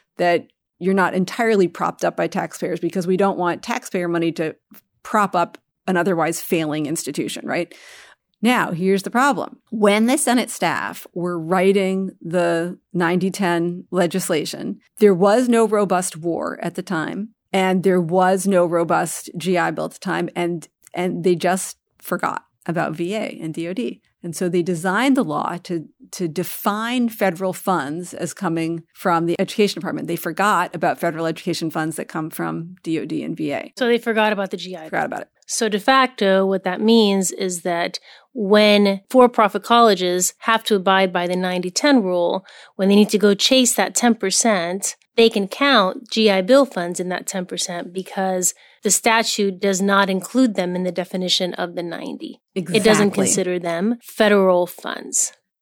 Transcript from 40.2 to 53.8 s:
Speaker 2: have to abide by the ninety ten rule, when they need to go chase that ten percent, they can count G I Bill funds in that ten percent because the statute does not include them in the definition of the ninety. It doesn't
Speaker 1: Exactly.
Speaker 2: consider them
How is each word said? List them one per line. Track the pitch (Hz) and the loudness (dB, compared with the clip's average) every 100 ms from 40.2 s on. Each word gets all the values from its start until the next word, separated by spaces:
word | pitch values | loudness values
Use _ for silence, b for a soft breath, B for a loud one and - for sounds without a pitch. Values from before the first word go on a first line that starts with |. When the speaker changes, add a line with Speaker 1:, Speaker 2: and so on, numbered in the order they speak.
| 180 - | -2 -2
Speaker 2:
have | - 220 | 0 0
to | - 208 | 2 0
abide | 185 190 190 | 2 2 2
by | 175 175 | 0 -2
the | 180 | -2
ninety | 185 180 180 | -2 -4 -4
ten | - 294 269 | -2 2 4
rule, | 190 180 175 190 B B B - | 2 0 0 -2 B B B -2
when | 190 | 4
they | |
need | 202 202 | 6 6
to | 208 | 4
go | 208 | 2
chase | 202 - 262 240 | 2 2 4 4
that | - 190 | 2 -2
ten | - 240 | 2 2
percent, | 226 190 - 233 202 170 190 - - _ - | 2 0 0 2 0 -2 -4 -8 -10 _ 2
they | 226 | 4
can | 220 196 | 2 -4
count | - 277 254 185 - - | 0 2 4 4 -2 -4
G | - 214 | 2 4
I | 190 | 4
Bill | 185 262 | 4 4
funds | 262 - 175 175 | 4 -2 -6 -6
in | 180 | -6
that | 180 - | -6 -6
ten | 190 | -8
percent | 180 180 - 175 170 | -8 -8 -8 -8 -10
because | 185 185 - 190 185 180 b b b | -10 -8 -4 -2 -2 -2 b b b
the | 214 | -2
statute | - 233 226 220 - 202 180 | 0 2 2 2 0 -2 0
does | 196 185 | -2 0
not | 196 196 196 | 2 4 2
include | 190 185 240 262 | 0 -2 2 2
them | 196 180 | 2 -2
in | 180 | -2
the | 185 | -4
definition | 175 175 185 180 - 180 | -4 -6 -4 -2 0 -2
of | - 175 | -4 -6
the | 175 | -6
ninety. | 170 165 - - - - _ | -8 -8 -10 -12 -14 -16 _
It | - | -10
doesn't | 165 208 208 208 202 | -2 2 4 6 4
Speaker 1:
Exactly. | |
Speaker 2:
consider | 196 190 202 180 180 | 2 0 0 0 -2
them | 175 170 | -4 -2